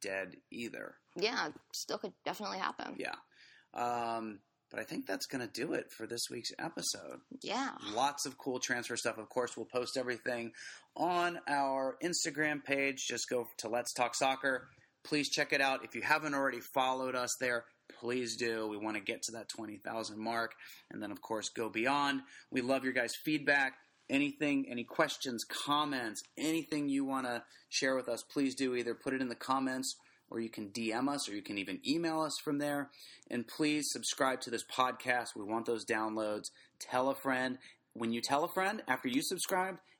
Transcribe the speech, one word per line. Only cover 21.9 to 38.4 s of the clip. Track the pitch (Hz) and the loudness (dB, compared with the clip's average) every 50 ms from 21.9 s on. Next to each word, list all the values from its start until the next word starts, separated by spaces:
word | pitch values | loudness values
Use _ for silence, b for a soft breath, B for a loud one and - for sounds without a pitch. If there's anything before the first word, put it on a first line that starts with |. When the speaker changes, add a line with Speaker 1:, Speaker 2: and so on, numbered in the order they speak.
| 143 143 143 139 139 135 135 B B B B B | 4 6 4 4 2 0 -2 B B B B B
Speaker 1:
We | - 131 | 0 2
love | 120 127 135 135 131 | 4 4 4 4 4
your | 131 123 | 2 2
guys' | 127 120 113 - - - | 2 2 2 -2 -2 0
feedback. | 156 151 147 139 147 143 143 135 131 - - - _ _ _ _ - | 2 2 4 4 6 6 6 6 4 0 -4 -14 _ _ _ _ 0
Anything, | 135 139 143 143 139 - 151 143 143 135 135 - | 2 4 4 2 2 0 2 4 4 2 2 0
any | 120 120 117 | -2 -4 -4
questions, | - - - 160 139 - - - 131 120 110 - | -2 2 2 2 2 2 -2 -4 -4 -2 -4 -4
comments, | - - - - 139 147 147 151 147 139 127 120 110 104 - - - _ - | -4 -4 -4 0 2 2 2 2 2 0 -2 -2 -2 -4 -6 -12 -12 _ -2
anything | 139 156 160 165 147 - 156 147 147 143 | 0 2 2 0 0 0 -2 0 0 2
you | 135 139 139 | 2 2 2
wanna | 135 135 131 127 123 120 117 - B B B B B | 2 0 0 0 0 -2 -2 -4 B B B B B
share | - - 143 131 131 | -2 2 4 4 4
with | 131 120 120 | 4 2 0
us, | 117 113 - | -2 -4 -4
please | - - 147 139 131 131 | -2 0 2 2 2 2
do. | - 135 127 123 | 2 2 2 2
Either | 123 117 117 113 | 2 0 0 -2
put | - - 139 131 | -2 -2 -2 0
it | 131 | 0
in | 131 120 | 0 -2
the | 120 | -2
comments, | - - 131 131 135 131 131 131 131 131 - - b b b b b b _ | -4 0 2 2 2 2 2 0 0 -2 -4 -6 b b b b b b _
or | - 113 | -4 -4
you | 113 110 | -4 -4
can | - 113 107 101 | -4 -6 -8 -6
D | 101 120 113 110 107 | -4 -2 0 0 2
M | 120 131 143 | 2 2 2
us, | 143 139 - - | 2 0 -2 -4
or | 101 | -4
you | 104 | -6
can | 95 - 104 101 | -6 -4 -2 -2
even | 95 95 92 85 - 127 | -2 -2 -4 -2 0 0
email | 147 165 170 165 160 160 | 2 2 2 2 2 2
us | 156 147 - - - | 0 0 -2 -2 -2
from | 156 143 143 | -2 0 0
there. | 147 147 143 143 139 135 B B B B B B B - | 2 2 0 0 -2 -4 B B B B B B B -4
And | - 120 113 - | -4 -2 -2 -4
please | - - 156 151 151 151 147 - | 0 2 2 4 4 2 2 0
subscribe | - 123 113 - - - 139 131 131 127 | -2 -2 -2 -4 2 2 4 4 4 0
to | - 123 | -2 -4
this | 117 113 - | -4 -4 -4
podcast. | - - - 127 127 127 - - 131 123 123 113 - - | -2 2 2 4 4 2 0 0 2 2 2 2 -2 -6
We | 110 101 | -6 -4
want | 101 110 117 113 | -2 0 0 2
those | 120 117 110 98 | 0 0 0 2
downloads. | - 113 110 110 110 107 110 107 107 107 104 - - B B B B B _ | 2 2 2 2 2 0 0 0 0 0 -2 -4 -8 B B B B B _
Tell | - - 127 127 131 135 | -8 0 2 4 4 4
a | 135 | 2
friend. | - - 139 131 127 127 127 131 B B B B B B _ _ | 0 0 0 2 2 2 0 -2 B B B B B B _ _
When | 113 117 113 | -4 -2 0
you | 117 120 | 0 0
tell | - - 139 143 | 2 2 4 4